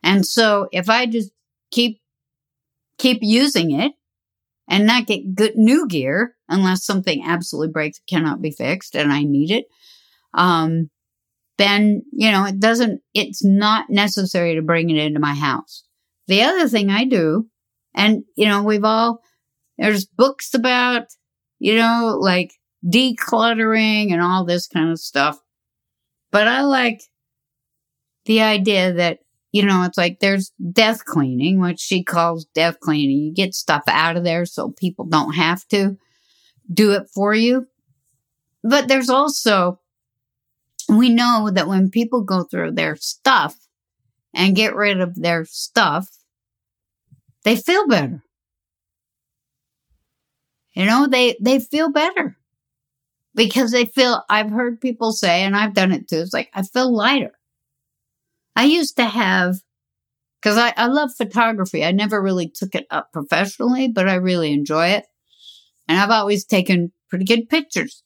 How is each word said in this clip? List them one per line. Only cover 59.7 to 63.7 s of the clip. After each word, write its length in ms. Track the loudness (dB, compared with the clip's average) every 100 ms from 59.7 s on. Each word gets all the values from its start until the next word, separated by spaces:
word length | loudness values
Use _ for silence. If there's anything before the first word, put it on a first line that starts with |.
| _ _ _ _ _ _ _
'cause 160 | 0 2
I, 160 | 0 0
I 100 | 0
love 240 | 0 -2 -4
photography. 680 | -6 0 0 0 -4 -2
I 80 | -2
never 300 | 0 0 -2
really 280 | -2 -2 -4
took 260 | -8 -8 -8
it 120 | -6
up 220 | -8 -8
professionally, 760 | -12 -4 -2 -2 -2 -2